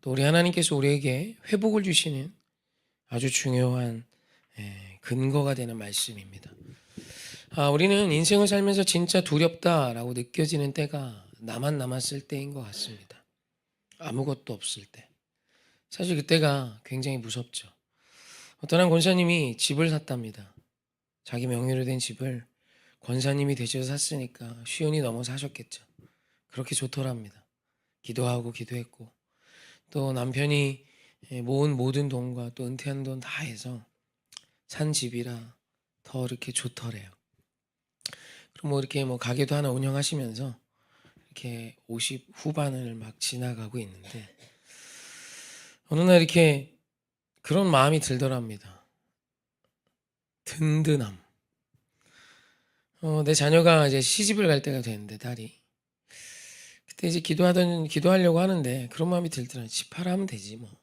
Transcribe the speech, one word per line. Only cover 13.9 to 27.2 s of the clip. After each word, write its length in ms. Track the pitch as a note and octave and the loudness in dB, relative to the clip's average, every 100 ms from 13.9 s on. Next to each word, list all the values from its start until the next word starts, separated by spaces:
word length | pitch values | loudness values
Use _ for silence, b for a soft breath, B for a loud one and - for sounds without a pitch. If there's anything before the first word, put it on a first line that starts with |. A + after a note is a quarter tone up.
| _ | _
아무것도 540 | D#3+ A#2+ C3+ C3+ - | -8 -6 -4 -6 -8
없을 320 | G#2+ - - G2 | -10 -8 -10 -14
때. 220 | - - _ _ _ _ _ _ _ _ | -20 -20 _ _ _ _ _ _ _ _
사실 260 | - F#3 D#3+ | -8 -2 -2
그때가 640 | C#3+ E3 D3+ C#3 B2+ A2 | 2 2 4 2 -4 -12
굉장히 340 | - C3 B2 C3 | -10 -6 -4 -6
무섭죠. 500 | A2+ A#2+ A#2 - - _ _ B B B B B B B | -6 -8 -8 -12 -14 _ _ B B B B B B B
어떤 180 | D3+ E3 | 0 4
한 100 | F3+ | 6
권사님이 680 | E3 E3 F3+ F3 F3 C#3 A2+ | 6 6 4 4 2 0 -2
집을 320 | - C#3+ E3 | -2 2 2
샀답니다. 640 | D#3 D#3 B2+ A2+ G#2 G2 - _ _ _ _ _ _ | 0 -4 -8 -8 -12 -20 -20 _ _ _ _ _ _
자기 240 | - A#2+ B2+ | -10 -6 -2
명의로 380 | A#2+ B2+ C3 | -2 0 -2
된 160 | B2+ C3 | -2 -2
집을 440 | - A2 C3 B2 A#2 _ b b b b | -4 -6 -8 -8 -12 _ b b b b
권사님이 500 | - B2 C3 C#3 C#3 | -6 -2 0 0 0
되셔서 320 | C3+ A#2 C3 B2+ | -2 -2 -4 -4
샀으니까 680 | C#3+ - D3 B2 - A#2 A#2 A#2 | -4 -4 -4 -8 -12 -18 -16 -10
쉬운이 360 | - D#3 D3+ | -4 0 0
넘어 200 | C3 A#2 | 0 -4
사셨겠죠. 640 | B2 C3+ C#3 - - - _ _ b b b b _ | -6 -8 -8 -12 -16 -18 _ _ b b b b _
그렇게 260 | - B2+ | -10 -6
좋더랍니다. 720 | C#3 C3 C#3 C3 A#2+ | -4 -4 -4 -4 -6